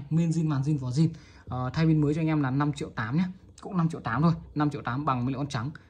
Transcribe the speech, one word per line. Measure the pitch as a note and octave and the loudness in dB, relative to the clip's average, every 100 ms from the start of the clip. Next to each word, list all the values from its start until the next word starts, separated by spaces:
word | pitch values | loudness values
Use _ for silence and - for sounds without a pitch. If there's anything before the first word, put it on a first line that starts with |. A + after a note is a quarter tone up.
| - | 0
main | D#3+ E3+ | 2 2
zin, | D#3+ D#3 | 2 0
màn | C#3 | 0
zin, | C#3 C#3+ | 0 0
vỏ | B2+ | 0
zin. | C3 D#3+ - - - - | 2 2 0 -18 -20 -10
Ờ, | B2 B2+ | -6 -4
thay | D#3+ D#3+ | 2 4
pin | D#3 | 4
mới | C#3+ | 4
cho | D#3 | 2
anh | D#3 | 0
em | D#3 | 2
là | C3+ | 0
năm | C#3 D3 | 0 0
triệu | - D#3 | -2 -8
tám | - A2 D3+ | -6 -2 0
nhá. | F#3 - - - | 0 -4 -18 -16
Cũng | - F#3 | -6 0
năm | E3 | 0
triệu | - | 0
tám | A#2+ A#2 | -4 2
thôi, | E3 D#3+ - | 4 2 -4
năm | D3 D3 | 0 0
triệu | A#2+ | 0
tám | B2 B2+ | -4 -2
bằng | D3 B2+ | 0 0
với | B2 | 0
lại | C3+ | -2
con | C#3+ | -4
trắng. | A#2+ C3 - | -4 -6 -8